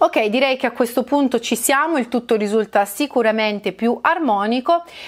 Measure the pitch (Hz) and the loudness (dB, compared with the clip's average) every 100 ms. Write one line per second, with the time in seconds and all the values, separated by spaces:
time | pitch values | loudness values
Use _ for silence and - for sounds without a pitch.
0 | 330 311 214 240 269 262 247 240 240 262 | 0 2 0 0 0 0 -2 -2 -2 -2
1 | 240 285 269 233 - 233 - 269 320 311 | 0 0 2 0 -2 -2 0 0 2 -2
2 | 240 247 240 220 208 220 208 208 202 - | -2 -4 0 0 2 0 2 0 0 -2
3 | 285 254 220 214 214 208 202 180 233 240 | -2 0 2 0 -2 -2 -6 -2 -2 0
4 | 302 339 294 202 208 247 247 339 339 - | 0 0 0 0 0 0 0 0 -2 -16